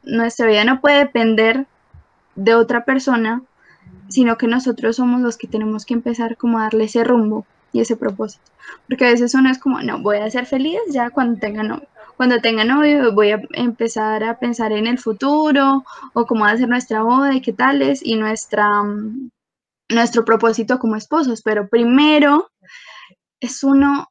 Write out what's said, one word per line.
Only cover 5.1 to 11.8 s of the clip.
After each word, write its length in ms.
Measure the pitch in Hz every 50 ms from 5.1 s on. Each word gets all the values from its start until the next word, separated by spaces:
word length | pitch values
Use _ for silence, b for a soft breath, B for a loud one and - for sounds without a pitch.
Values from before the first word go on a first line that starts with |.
| 247 247
los 160 | 247 240 226
que 100 | - -
tenemos 380 | - - 220 220 214 214 214 -
que 80 | - 247
empezar 460 | 240 233 240 233 233 233 226 233 _
como 200 | - 233 233 226
a 40 | 220
darle 220 | 214 220 220 220
ese 200 | 214 - 233 226
rumbo 400 | 233 247 233 220 214 214 220 208 _ _ _ _ _
y 100 | - 233
ese 160 | 226 - 233
propósito. 540 | 226 - 220 196 190 220 208 - _ _ _ _ B B B B B B _
Porque 180 | 262 254 254
a 40 | 247
veces 240 | 240 240 240 240 -
uno 160 | 262 262 262
es 80 | 262 262
como, 240 | - 277 254 - -
"No, 180 | 233 - -
voy 160 | - 202 208 208
a 120 | 214 220
ser 160 | 214 247 247
feliz 340 | - - 262 269 311 339 415 466 381
ya 200 | 277 262 240 240
cuando 280 | 240 277 262 233 233 190
tenga 240 | - 208 208 214 214
novio. 240 | 214 - -